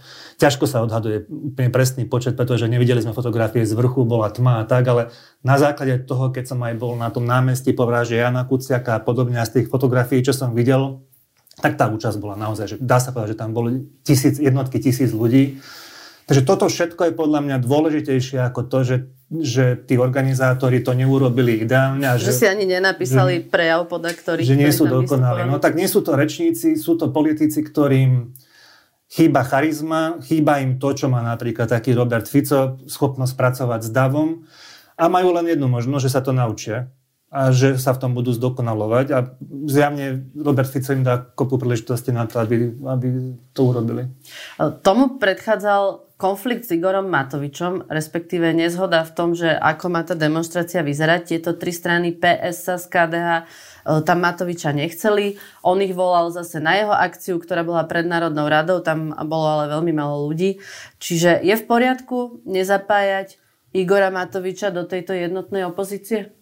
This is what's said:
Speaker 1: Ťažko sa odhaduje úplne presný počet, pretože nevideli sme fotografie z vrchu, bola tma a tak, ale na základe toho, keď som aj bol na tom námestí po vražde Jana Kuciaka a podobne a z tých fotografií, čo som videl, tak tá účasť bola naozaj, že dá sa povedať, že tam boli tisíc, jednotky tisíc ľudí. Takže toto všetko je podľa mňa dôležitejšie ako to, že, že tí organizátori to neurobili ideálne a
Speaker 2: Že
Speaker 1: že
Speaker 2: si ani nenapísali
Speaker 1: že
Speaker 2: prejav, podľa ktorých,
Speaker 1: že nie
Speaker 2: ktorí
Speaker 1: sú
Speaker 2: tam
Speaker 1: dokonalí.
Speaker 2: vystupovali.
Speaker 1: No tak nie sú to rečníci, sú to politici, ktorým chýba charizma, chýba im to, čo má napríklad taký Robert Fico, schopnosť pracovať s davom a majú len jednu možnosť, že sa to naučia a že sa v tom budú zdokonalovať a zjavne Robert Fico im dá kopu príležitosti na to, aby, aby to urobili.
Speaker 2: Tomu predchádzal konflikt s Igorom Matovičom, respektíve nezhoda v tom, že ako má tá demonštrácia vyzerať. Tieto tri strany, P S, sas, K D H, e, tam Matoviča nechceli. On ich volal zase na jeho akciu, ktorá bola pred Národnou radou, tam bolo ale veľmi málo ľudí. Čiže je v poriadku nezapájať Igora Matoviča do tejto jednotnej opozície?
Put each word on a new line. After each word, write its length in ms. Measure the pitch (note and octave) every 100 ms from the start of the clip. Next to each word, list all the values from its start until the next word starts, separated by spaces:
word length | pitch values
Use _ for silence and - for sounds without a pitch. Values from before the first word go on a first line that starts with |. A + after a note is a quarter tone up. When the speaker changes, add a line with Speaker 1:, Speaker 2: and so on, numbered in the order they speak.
| - - - -
Speaker 1:
Ťažko 320 | D3 C3 C#3
sa 160 | B2+
odhaduje 400 | A#2 A2+ A2 G#2+ -
úplne 400 | D#3 D3+ C3 B2+
presný 320 | B2 C3 C3
počet, 320 | A#2 B2 B2+ C3
pretože 320 | B2+ A#2 A#2
nevideli 320 | B2 B2 A#2+
sme 160 | A2+ A#2
fotografie 480 | A#2+ A2+ A2 A#2+
z 80 | G#2+
vrchu, 320 | A2 B2 C3
bola 240 | A#2 A#2 G#2
tma 320 | A2+ B2+ A#2
a 80 | A2
tak, 160 | B2+
ale 320 | B2+ A#2+ A#2 - - _
na 160 | B2+ C#3
základe 480 | D3 D3 C3+ B2+
toho, 240 | B2+ B2+ C3
keď 240 | C3 B2+
som 80 | B2+
aj 160 | A#2+ A2+
bol 160 | A#2+
na 160 | A#2+ A#2
tom 160 | B2+
námestí 480 | A#2+ B2+ B2+ B2+ B2+
po 160 | B2 A#2
vražde 320 | A#2+ A#2 A#2
Jana 240 | B2 B2+
Kuciaka 560 | B2+ C3 - B2 B2 A2
a 0 |
podobne 400 | - A#2+ B2 A#2+
a 80 | A2+
z 160 | C3
tých 80 | -
fotografií, 480 | B2+ A#2+ B2 A#2+ C3
čo 160 | C3 C3
som 160 | C3
videl, 480 | A#2 A#2+ C3 C3+ C3+ - _ _ _ _ -
tak 240 | D3+ D3+
tá 80 | A#2
účasť 320 | G#2+ A#2 G#2
bola 160 | G2+ G2
naozaj, 300 | G#2+ G#2 G2
že 80 | -
dá 160 | B2+ B2+
sa 160 | C3 B2+
povedať, 160 | G#2+
že 80 | A2
tam 160 | A2 A2+
boli 320 | A#2 C3 C3 _
tisíc, 320 | - C3 C#3+ B2+
jednotky 400 | C#3+ C3 C3 F3
tisíc 320 | C3+ A#2+ B2 G#2+
ľudí. 400 | A#2 C3+ C3+ - - - - - - -
Takže 220 | - C#3 C3+
toto 240 | F#3+ G3
všetko 400 | - E3+ - F3
je 80 | E3
podľa 220 | D3+ D3+
mňa 140 | C#3+ C3+ A#2+
dôležitejšie 720 | D3 D#3+ D3+ C#3 C3 B2+ C3 B2
ako 140 | B2+ B2
to, 80 | C3 B2
že, 100 | B2+ - _ -
že 380 | D#3+ C#3+ B2 B2+
tí 240 | B2 - B2+
organizátori 800 | B2+ B2+ C3+ B2 C3 B2+ C3 B2
to 160 | B2+
neurobili 640 | B2+ C3 C3+ C3 A#2 A#2+ A2
ideálne 480 | A2 C3 C3+ C3+ C#3
a 80 |
Speaker 2:
Že 160 | B2 -
Speaker 1:
že 80 | B2+
Speaker 2:
si 80 | G#3+
ani 160 | G3+
nenapísali 800 | F#3+ F3+ F#3+ F#3 F#3 C3+ F#3 F3
Speaker 1:
že 80 | E3
Speaker 2:
prejav, 400 | F3+ E3 E3 E3+
podľa 240 | F3 E3
ktorých, 320 | E3+ - E3 B2+
Speaker 1:
že 80 |
nie 160 | C#3 D3
Speaker 2:
ktorí 80 | C#3
Speaker 1:
sú 60 | C#3
Speaker 2:
tam 160 | B2+
Speaker 1:
dokonalí. 400 | C3 C#3 B2+ C3
Speaker 2:
vystupovali. 80 | B2
Speaker 1:
No 80 | D3
tak 160 | E3+
nie 160 | D#3 F#3+
sú 80 | G3+
to 160 | E3+
rečníci, 640 | C#4 D3+ - E3 D#3+ D#3+ D3+
sú 160 | -
to 160 | E3 C3+
politici, 480 | D#3 D3+ D3+ D3+ D3+ D3+
ktorým 720 | - C#3+ C3+ C3 B2+ A#2 - _ _ - _ _ _ _
chýba 320 | - D#3+ C#3
charizma, 800 | C3 C#3 D#3 D3+ D#3 D#3+ D#3+ E3
chýba 400 | C3 D#3+ D3 D3
im 160 | C3 B2+
to, 160 | C#3
čo 160 | C3 C#3+
má 160 | B2+ A#2
napríklad 400 | A#2 A#2+ - A2+
taký 240 | A#2 A#2+
Robert 400 | A#2+ B2 A#2 -
Fico, 480 | C#3+ C3+ C#3+ C3+ C3 -
schopnosť 480 | - C3+ B2+ B2+
pracovať 460 | - B2+ B2+ B2 A#2
s 80 | A2+
davom 560 | A#2+ C3 D3 D#3 E3 - - - - _
a 160 | - E3
majú 240 | F3+ F#3
len 160 | E3+ E3+
jednu 160 | D#3+ C3+
možnosť, 360 | A#2+ A#2 C#3 C3
že 80 |
sa 80 | C3
to 80 | C3
naučia 560 | B2+ A#2+ G2+ - A2 B2+ _ _ _ _
a 160 | C#3 C3+
že 320 | B2+ C3+ C3
sa 140 | C3 B2+
v 40 |
tom 140 | B2+
budú 160 | B2 B2
zdokonalovať 760 | A2+ B2+ B2+ A#2 G#2+ G#2+ A#2 C#3+
a 240 | C3+ B2 - - C#3 D3+
zjavne 640 | C#3 C#3+ C#3+ C#3 C3 C3 D3
Robert 320 | D3 C3 C3
Fico 240 | C#3 B2+
im 80 | C3+
dá 160 | B2+ B2
kopu 400 | - - B2+ C3
príležitosti 560 | B2 A#2 A2 A#2+ -
na 160 | A#2 A2
to, 80 | A#2+
aby, 400 | A2 A#2 A#2+ A#2+
aby 300 | C3+ C3 B2+ B2+ B2+ B2 _
to 100 | - B2+
urobili. 400 | B2 A2+ A#2+ B2+ - - - - - D#3 D3 -
Speaker 2:
Tomu 320 | G#3+ C4+ -
predchádzal 960 | G3 F#3+ - G#3 G#3 G3+ G3 - _ -
konflikt 480 | F#3+ G3+ B3+ A#3 -
s 80 | E3+
Igorom 320 | F#3 G3 F#3+
Matovičom, 800 | D3+ C3 D3 C#3+ D3 F3 F#3 -
respektíve 640 | D#3 D#3 E3+ E3+ F3 E3
nezhoda 480 | D#3+ E3+ F3 F#3+ E3+
v 80 | D#3+
tom, 240 | E3 E3+
že 240 | E3+ E3+ -
ako 320 | D3+ D#3 F3+
má 160 | E3+ E3
tá 80 |
demonštrácia 640 | F3 D3+ D#3+ E3 F3 E3+ F3+ C#3+
vyzerať. 480 | C#3+ D#3+ F3 F3
Tieto 240 | E3 E3+ E3+
tri 160 | F3
strany, 400 | E3+ F3 E3+ F3
P 160 | E3+ F3
S, 400 | E3+ F3+ F3 -
sas, 160 | F3+ F3+
K 240 | F3+ E3+
D 80 | E3+
H, 120 | E3+ E3
e, 20 | E3 - - - - D#3 D#3
tam 160 | F3
Matoviča 480 | F3 F3 F3+ E3+ D#3
nechceli. 720 | C#3+ D#3 - A3 G#3 G3+ G3+ - - -
On 80 | F#3+
ich 80 | F#3+
volal 400 | F3+ F#3 F3 E3+
zase 320 | E3+ E3+ D#3+
na 160 | D#3 F#3+
jeho 160 | G#3
akciu, 480 | G3+ F3+ E3+ - E3+
ktorá 240 | E3+ F3 E3
bola 160 | E3+ D#3
pred 160 | E3+ E3+
Národnou 400 | E3+ E3 D3+ D3+
radou, 320 | D3+ D#3+ F3+ E3+
tam 240 | D#3 D#3 - D3+
bolo 240 | D#3+ D#3
ale 240 | D3+ D3
veľmi 160 | D3+ E3+
málo 400 | D#3 D3 D3 D3
ľudí. 320 | D#3+ F#3+ G3 - - - -
Čiže 400 | - E3+ F3 E3+
je 160 | F3 A3
v 60 | -
poriadku 720 | A#3 B3+ B3+ - B3 B3 A#3+ -
nezapájať 960 | F#3+ F#3 G3 G3 G#3 G3 G3 G3 - _ _ _
Igora 400 | F#3+ F3+ G3+ F#3+
Matoviča 560 | F#3 F3+ F#3+ F#3 F3+ G#3
do 160 | F3 F3
tejto 320 | F#3 F3 F#3
jednotnej 480 | F3 F#3 F#3 G3 F3+
opozície? 640 | F3+ F#3+ G3 - A3 G3 _